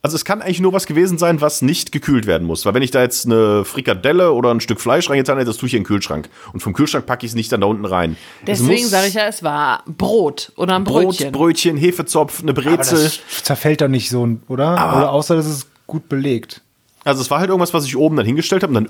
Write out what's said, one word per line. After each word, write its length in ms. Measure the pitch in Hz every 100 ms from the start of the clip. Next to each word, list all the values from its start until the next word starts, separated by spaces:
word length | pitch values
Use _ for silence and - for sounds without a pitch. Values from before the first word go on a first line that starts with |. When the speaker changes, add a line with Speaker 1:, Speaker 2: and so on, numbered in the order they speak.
Speaker 1:
Also 120 | 143 156
es 100 | -
kann 160 | 214
eigentlich 180 | 190 175
nur 140 | 185
was 140 | 185 -
gewesen 320 | 156 185 165
sein, 220 | 170 160
was 200 | 151 -
nicht 300 | 127 175 -
gekühlt 340 | 147 - 131 104
werden 220 | 82 85
muss. 180 | 80 101
Weil 80 |
wenn 80 | 113
ich 80 | 131
da 140 | 135
jetzt 240 | 123 - 123
eine 360 | 113 107 104 98
Frikadelle 640 | - 127 95 123 175 175
oder 160 | 123 123
ein 100 | 117
Stück 220 | - 110
Fleisch 260 | 117 143 -
reingetan 260 | 139 135 135
hätte, 80 | 120
das 120 | 110
tue 100 | 127
ich 80 | 113
in 60 |
den 40 | 92
Kühlschrank. 420 | 101 - 76 - - -
Und 80 | 95
vom 120 | 110
Kühlschrank 320 | 92 147 147 -
packe 180 | 123
ich 100 | 117
es 20 | 117
nicht 160 | 113
dann 100 | 117
da 60 | 98
unten 180 | 107 104
rein. 320 | 92 85 80 - -
Es 180 | - 202
Speaker 2:
Deswegen 200 | 123 226
Speaker 1:
muss 80 | 240
Speaker 2:
sag 180 | 190 196
ich 60 |
ja, 140 | 202 208
es 160 | -
war 400 | 160 147 143 - -
Brot 680 | 156 196 220 156 - - -
oder 200 | 180 185
ein 100 | -
Speaker 1:
Brot, 180 | 143 185
Speaker 2:
Brötchen. 220 | 180 139
Speaker 1:
Brötchen, 460 | 135 165 160 175 147
Hefezopf, 640 | 170 175 156 160 151 -
eine 80 | 160
Speaker 3:
Aber 140 | 131
Speaker 1:
Brezel. 400 | 139 170 131 165
Speaker 3:
das 400 | 156 - - -
zerfällt 380 | - 139 151 151
doch 80 | 143
nicht 200 | 131 113
so, 180 | 123 117 113 _
oder? 220 | 127 151 175
Speaker 1:
Aber 180 | - 135
Speaker 3:
Oder 140 | 139
außer, 240 | 143 151 165
dass 100 | 156
es 220 | 147 - _ -
gut 240 | 156 -
belegt. 540 | 139 139 120 110 - _ _ _ _
Speaker 1:
Also 180 | - 135
es 80 | 127
war 100 | 143
halt 100 | 185
irgendwas, 240 | 190 175
was 120 | 165 139
ich 100 | 131
oben 200 | 156 151
dann 100 | 107
hingestellt 380 | 143 - 196
habe 80 | 175
und 40 |
dann 100 | 120